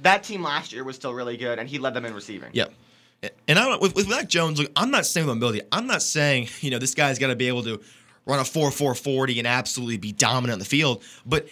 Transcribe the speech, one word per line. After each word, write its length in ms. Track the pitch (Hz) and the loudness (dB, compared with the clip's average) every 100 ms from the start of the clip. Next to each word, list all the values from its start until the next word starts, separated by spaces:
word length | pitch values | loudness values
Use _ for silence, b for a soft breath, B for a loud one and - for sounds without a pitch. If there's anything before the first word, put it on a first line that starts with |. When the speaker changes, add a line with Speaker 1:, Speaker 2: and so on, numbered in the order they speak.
Speaker 1:
that 200 | 180 196 | 4 4
team 200 | 196 202 | 2 -6
last 280 | 160 147 - | -2 -4 -4
year 120 | 113 | -10
was 100 | 131 | -10
still 180 | 131 135 | -8 -8
really 220 | 123 123 117 | -6 -6 -4
good, 220 | 120 117 | -4 -4
and 100 | 120 | -6
he 100 | 139 | -6
led 160 | 131 | -4
them 100 | 120 | -4
in 100 | 117 | -6
receiving. 360 | 104 107 98 62 | -10 -12 -12 -4
Speaker 2:
Yep. 200 | 120 - - b b b b 101 - - | -2 -2 -6 b b b b -14 -6 2
And 100 | 165 | 2
I 60 | 262 | 2
don't, 160 | 233 | 2
with, 140 | 196 185 | 2 2
with 120 | 196 | 0
Mac 200 | 247 214 | -2 0
Jones, 320 | 165 165 151 | 0 2 0
look, 100 | 147 - | -2 0
I'm 140 | 233 | 2
not 140 | 269 160 | 2 2
saying 200 | 175 151 | 0 0
mobility. 360 | 113 120 107 - | 2 0 0 -2
I'm 160 | 180 254 | -2 0
not 140 | 190 | 0
saying, 460 | - 156 147 131 113 - | 0 2 2 2 -2 -6
you 100 | 143 | -4
know, 80 | 120 | -2
this 160 | 123 | -2
guy's 240 | - 143 123 | 0 0 2
gotta 160 | 135 120 | 0 0
be 120 | 127 | 0
able 160 | 123 | 0
to 160 | 113 107 B B B B | -2 -6 B B B B
run 140 | - 139 | -2 0
a 60 | |
four 260 | 131 160 147 | 0 2 2
four 240 | - 143 | 2 0
forty 460 | 120 143 131 131 120 | 0 0 2 2 0
and 80 | 117 | 2
absolutely 480 | 123 123 - 120 110 | 0 0 -4 -4 -4
be 160 | 107 | -2
dominant 400 | 104 113 127 123 | 2 4 4 0
in 60 | 107 | -2
the 40 | |
field, 380 | 98 143 151 113 B B 120 | 0 2 2 0 B B -2
but 220 | 147 - | -2 -2